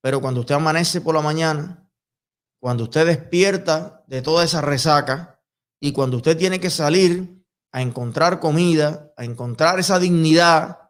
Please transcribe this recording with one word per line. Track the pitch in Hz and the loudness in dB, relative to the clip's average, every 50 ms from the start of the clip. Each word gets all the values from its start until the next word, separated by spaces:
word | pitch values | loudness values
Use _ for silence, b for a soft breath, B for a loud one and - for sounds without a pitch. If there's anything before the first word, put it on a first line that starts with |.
Pero | _ 131 135 139 | _ -2 -2 -2
cuando | 131 131 127 123 | -2 -4 -4 -4
usted | 117 - 143 | -4 -2 -2
amanece | 143 156 156 156 165 147 147 - - | 0 0 0 0 0 -2 -2 -4 -4
por | - 160 160 | -2 -2 -2
la | 156 | 0
mañana, | 151 151 151 160 165 160 156 147 147 180 180 - _ _ _ _ _ _ _ _ _ _ _ _ _ _ _ _ | 0 -2 -2 0 -2 -2 -2 -4 -6 -10 -14 -18 _ _ _ _ _ _ _ _ _ _ _ _ _ _ _ _
cuando | - 123 123 120 113 | -6 -4 -4 -4 -4
usted | 113 - 156 160 | -2 0 0 2
despierta | 170 165 156 160 - - 175 185 196 196 185 190 170 156 156 160 - - _ _ | 2 2 -2 -4 -4 0 2 2 2 0 -2 -2 -2 -4 -4 -4 -10 -18 _ _
de | _ 135 131 127 | _ -10 -8 -4
toda | 147 160 170 170 | 0 0 2 2
esa | 160 - 165 | 0 -2 -2
resaca | 143 143 143 131 127 160 151 147 143 - 131 147 175 - _ _ _ _ _ _ _ _ _ _ | -2 -2 -2 0 2 4 4 2 2 0 -6 -8 -8 -16 _ _ _ _ _ _ _ _ _ _
y | - 143 135 | -6 -6 -2
cuando | - 135 127 127 | -2 -2 -2 -2
usted | 120 117 - 165 | 0 2 0 2
tiene | 160 175 185 185 185 | 2 2 -2 -2 -2
que | 175 185 | -4 -4
salir | - - 160 147 156 185 190 180 175 180 185 180 - _ _ _ _ _ _ _ - | -4 -2 0 2 4 4 4 4 2 0 -6 -10 -14 _ _ _ _ _ _ _ -8
a | 131 127 | -6 -6
encontrar | 127 120 131 123 117 110 - 156 175 185 180 | -6 -6 -6 -8 -6 -2 0 0 0 0 0
comida, | - 165 147 165 175 175 165 156 151 147 156 - - _ _ | -2 0 0 2 2 2 2 2 0 0 -4 -6 -14 _ _
a | - 120 | -14 -12
encontrar | 117 120 117 123 120 117 - 156 165 180 185 | -12 -10 -10 -8 -10 -4 0 0 0 2 0
esa | 185 190 196 180 | 0 0 2 2
dignidad | 180 180 175 165 160 160 160 165 170 170 165 156 139 - 180 - _ _ | 2 2 2 2 4 4 6 6 6 6 4 4 2 -2 -12 -18 _ _